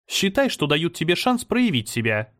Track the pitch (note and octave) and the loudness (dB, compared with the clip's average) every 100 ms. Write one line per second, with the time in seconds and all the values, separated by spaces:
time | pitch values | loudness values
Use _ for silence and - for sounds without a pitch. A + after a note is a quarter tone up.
0 | - - G3 G3 C4+ - D3 D3+ E3 - | -8 -2 0 2 0 0 0 2 0 -2
1 | D#3+ F3 B3+ B3 - A#3+ A#3+ C3 G#2+ A#2+ | -2 0 0 0 0 0 2 0 -2 -2
2 | A2+ G#2+ G#2+ | 0 0 -4